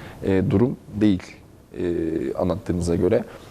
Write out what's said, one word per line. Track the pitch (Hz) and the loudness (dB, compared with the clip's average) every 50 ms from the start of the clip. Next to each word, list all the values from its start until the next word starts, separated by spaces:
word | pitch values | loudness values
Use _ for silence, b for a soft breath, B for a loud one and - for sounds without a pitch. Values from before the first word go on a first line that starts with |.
| B B B B B | B B B B B
e, | - 95 95 92 98 | 2 2 2 4 4
durum | 98 98 120 131 156 - - - 104 | 4 4 4 2 0 -2 -10 -10 -2
değil, | 104 107 107 98 92 - - - - - - - - - - - - | 2 4 4 4 2 -2 -8 -20 -20 -20 -20 -20 -20 -20 -14 -8 -6
e, | 90 90 87 85 82 80 80 - - 65 - | -4 -2 -2 -2 -2 -2 -2 -2 -4 -4 -2
anlattığınıza | - 90 90 90 90 - - 87 87 85 87 85 | -2 0 0 -2 -2 -4 -4 -4 -2 0 0 0
göre. | 87 87 90 110 120 - B B B B B | 2 2 4 2 2 0 B B B B B